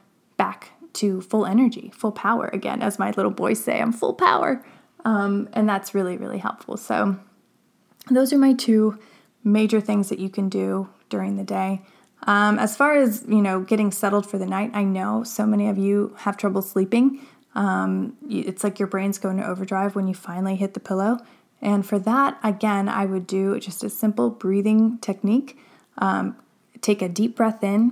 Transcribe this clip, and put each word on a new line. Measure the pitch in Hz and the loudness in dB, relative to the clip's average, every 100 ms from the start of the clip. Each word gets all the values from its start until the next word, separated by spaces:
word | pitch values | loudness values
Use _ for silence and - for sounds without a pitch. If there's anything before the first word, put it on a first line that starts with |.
| _ _ _ - | _ _ _ -2
back | 190 196 - - 330 | -2 -4 -16 -20 -16
to | - 208 190 | -4 -2 -2
full | 185 220 196 | -2 0 2
energy, | 202 254 - - - | 4 4 2 -8 -6
full | 214 | -6
power | 208 196 233 - | -2 -2 0 -2
again. | 196 - - | -4 -4 -4
As | 220 202 | -4 -2
my | 196 | -2
little | 208 202 | 0 -2
boys | 196 - 220 | 0 0 0
say, | 233 - | 0 -2
"I'm | 226 | 0
full | 233 - | 0 -2
power." | - 359 - - 262 - - _ - - | 2 2 2 0 -2 -6 -20 _ -8 -2
Um, | 214 202 202 208 | 0 0 -2 -4
and | - 214 | 0 0
that's | 196 - 202 | 0 -2 -2
really, | 185 180 | -2 -4
really | - - | -8 -6
helpful. | - - - 208 | -6 -8 -10 -10
So | - - 143 190 - _ _ _ _ _ _ _ - | -4 0 0 -2 -8 _ _ _ _ _ _ _ 0
those | 254 262 | 2 4
are | 285 | 6
my | 269 | 6
two | 262 - 220 214 208 - - _ _ | 4 4 4 4 0 -10 -20 _ _
major | 208 208 214 214 | 2 4 4 2
things | 208 208 196 | 2 0 0
that | - | -4
you | 190 | -6
can | 190 196 | -4 -2
do | 190 190 190 190 - _ | -2 -2 -2 -6 -12 _
during | 208 190 196 | -6 -4 -4
the | |
day. | 190 196 190 190 - _ _ _ | -4 -2 -2 -4 -6 _ _ _
Um, | - 202 208 208 | 0 4 4 2
as | 214 - | 0 2
far | 285 294 | 4 4
as, | 262 208 - | 4 0 2
you | 214 | 2
know, | 202 190 | 4 0
getting | 185 220 208 | 0 0 2
settled | - 202 208 202 | 0 0 0 0
for | 196 | -4
the | 185 | -4
night, | 190 220 | -4 -2
I | 208 | 0
know | 196 185 190 220 | 0 0 -2 -4
so | 233 - 214 | -4 -2 0
many | 208 208 | 2 2
of | 196 | 0
you | 196 202 202 - | 2 2 0 -4
have | - 196 | -6 -2
trouble | 208 190 | -2 -2
sleeping. | 196 - 190 233 262 269 - _ _ - | -2 -2 0 4 2 2 -8 _ _ -4
Um, | 202 185 190 190 190 - | 0 0 0 -2 -4 -8
y-, | 302 208 - | -8 -6 -6
it's | 185 | -4
like | 208 196 | -4 -2
your | 196 | -4
brain's | 190 196 196 | -2 -4 -4
going | 196 190 | -4 -4
to | - | -4
overdrive | 185 190 190 196 196 | -6 -4 -2 -2 -2
when | 190 | -2
you | |
finally | 185 - 175 190 190 | -4 -8 -6 -4 -2
hit | 196 | -4
the | - | -6
pillow. | - 190 202 240 - _ _ _ | -6 -2 0 -2 -4 _ _ _
And | 208 202 196 | 0 0 0
for | 208 | 0
that, | 190 247 277 277 | 2 2 2 0
again, | 220 208 214 202 196 | -4 -2 0 0 0
I | 208 196 | -2 -2
would | 190 180 | -2 -2
do | 190 196 202 | -2 0 -2
just | 196 175 | -4 -8
a | 208 | -8
simple | - 220 208 240 | -2 -2 0 0
breathing | 226 185 196 202 220 220 233 | -2 -2 0 4 4 4 0
technique. | - 196 196 226 269 - - _ _ - | -4 -2 0 0 0 -8 -20 _ _ -4
Um, | 190 196 190 - _ _ _ - | 0 0 -2 -6 _ _ _ -6
take | - 208 | 0 0
a | 185 | 0
deep | 175 220 - | 0 -2 0
breath | 226 220 | 0 0
in | 202 202 233 | 0 2 2